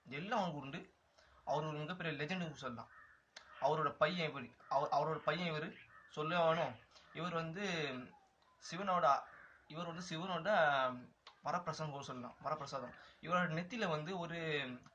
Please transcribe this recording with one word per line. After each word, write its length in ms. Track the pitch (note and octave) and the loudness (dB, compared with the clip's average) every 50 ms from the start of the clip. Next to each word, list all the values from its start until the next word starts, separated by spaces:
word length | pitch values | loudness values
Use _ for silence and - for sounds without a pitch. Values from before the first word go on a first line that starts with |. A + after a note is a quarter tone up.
| _ - | _ -10
எல்லாம் 300 | C3 C#3+ E3+ G#3 B3 A3+ | -8 -6 -4 -2 0 0
அவருக்கு 220 | F#3+ F3 D3 D3 | 0 0 -2 -4
உண்டு. 360 | D#3+ E3+ C#3 - - - _ _ _ _ _ _ - - - - - | -6 -8 -8 -10 -10 -12 _ _ _ _ _ _ -20 -20 -20 -10 -4
அவர் 180 | - C#3 D3+ D3+ | 0 0 0 0
ஒரு 140 | D#3 D3+ D3 | 0 -2 -4
மிகப்பெரிய 460 | D3+ D3+ F3+ F3 E3+ E3 D3 C3+ D3 | -4 -6 -4 -4 -4 -4 -2 -2 -2
லெஜெண்ட் 300 | D3 F#3+ F#3 F3 D#3+ D3 | -2 -2 -2 -2 -4 -6
சொல்லலாம். 360 | - C3+ B2+ A#2+ A2+ A2+ - - - - - - _ _ _ - - - - - - | -8 -8 -8 -8 -8 -10 -14 -16 -20 -20 -20 -20 _ _ _ -20 -20 -20 -18 -4 0
அவரோட 280 | - C#3 D#3 D#3 D3+ C#3+ | 2 2 4 4 2 0
பையன் 420 | C#3 - D#3 D#3 F#3 F3+ E3 D3+ | 2 4 2 4 4 2 0 -2
இவரு, 240 | C3+ C#3 B2 A#2 - - - - | -2 -4 -8 -10 -12 -14 -4 0
அவர், 200 | C3+ C#3 D3 - | 0 2 2 2
அவரோட 300 | - C#3 D3+ D#3+ D#3+ D3+ | 2 2 2 2 0 0
பையன் 340 | - - - E3+ F3+ E3+ D#3 | 2 2 2 2 2 0 0
இவரு, 220 | D3+ D#3 F#3 - - - - - - - - | -2 -4 -6 -8 -12 -16 -20 -20 -20 -20 -10
சொல்லவே 340 | - D#3 D3+ D#3 F3 F3 E3 | -6 -4 -2 0 2 4 6
வேணும். 320 | D#3+ D#3+ E3 D#3+ C3 A#2 - - _ - - - - - | 6 6 4 2 0 -2 -6 -14 _ -20 -20 -20 -14 -8
இவர் 200 | D3+ E3 F3+ E3+ | -6 -4 -2 -2
வந்து 300 | E3 E3 E3 D#3+ F#3+ G#3 F#3+ F3 E3 D3+ C#3 B2+ B2 B2 - - - _ _ _ _ _ _ _ _ - - | -2 -2 -2 -4 -4 -2 -2 -2 -2 -2 -2 -4 -6 -8 -12 -14 -20 _ _ _ _ _ _ _ _ -12 -10
சிவனோட, 480 | E3+ E3 G3+ G3 F3+ F3 D#3+ D3 C#3 B2+ - - - - - - - - _ - | -8 -4 0 2 4 6 8 6 6 6 4 -4 -14 -20 -20 -20 -20 -20 _ -12
இவர் 180 | D3+ D#3 F3 | -8 -6 -6
வந்து 180 | E3 E3 E3+ F3+ F3+ | -6 -6 -6 -6 -6
சிவனோட 400 | E3+ D#3 F3 F#3+ F3+ E3 D#3+ G3 G#3+ F#3 D#3+ D3 C#3+ C3+ C3 B2+ B2 B2 B2 - - _ - - - _ - | -6 -4 -4 -2 -2 0 2 4 6 6 8 6 6 6 4 2 0 -2 -8 -14 -20 _ -20 -20 -16 _ -4
வரப்பிரசாதம் 480 | C3+ D#3 F3+ F3 E3 D3+ - D#3+ D3+ | -2 -2 -2 -2 -2 -4 -4 -4 -4
கூட 120 | C#3 C#3 C#3 | -6 -6 -8
சொல்லலாம், 320 | C#3 C3 B2+ A#2+ A#2+ - - - | -8 -8 -8 -10 -12 -12 -8 -4
வரப்பிரசாதம். 500 | C#3 D#3 D3+ C#3+ - D3 C3+ B2 A#2 A2+ - - - - _ | -4 -4 -4 -4 -4 -6 -6 -6 -8 -10 -14 -20 -20 -20 _
இவரோட 280 | - D#3 F3 F3+ F3+ D#3 | -4 0 2 2 2 2
நெத்தியில 400 | D#3 E3 F3+ F3+ B3+ A#3 G#3+ F3+ | 0 -2 -2 -2 -2 -2 0 0
வந்து 300 | D#3 D3+ D3+ D#3 F#3+ F3+ | 0 0 -2 -4 -4 -4
ஒரு 180 | E3+ D#3+ E3 E3+ E3 D#3+ D3+ D3 C3+ B2+ B2 A#2+ - - - | -4 -4 -4 -4 -2 0 0 0 -2 -4 -6 -10 -12 -8 -4